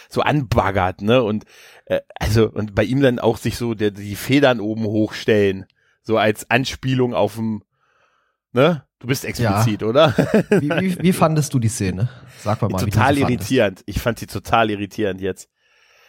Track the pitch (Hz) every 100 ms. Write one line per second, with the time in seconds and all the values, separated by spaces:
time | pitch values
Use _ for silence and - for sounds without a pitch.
0 | - - - 147 117 117 95 98 92 92
1 | 101 123 110 107 - - - - - 185
2 | - - - 107 110 - 107 98 104 131
3 | 135 120 110 113 120 - 120 110 107 98
4 | 101 98 - 135 139 120 104 110 110 107
5 | 107 - - 107 101 95 95 _ _ _
6 | - 110 107 107 - 120 135 - 131 131
7 | 123 101 104 107 113 107 - _ _ _
8 | _ _ _ _ _ 123 147 165 - _
9 | 120 - - 107 117 98 113 101 107 123
10 | 156 113 156 220 - 202 147 160 190 175
11 | 165 180 165 156 147 135 113 - 95 90
12 | 120 - - - - 107 101 92 95 -
13 | 127 143 135 120 98 127 104 92 - 101
14 | - 113 104 104 - 117 113 104 101 -
15 | 104 92 95 92 - _ _ _ _ _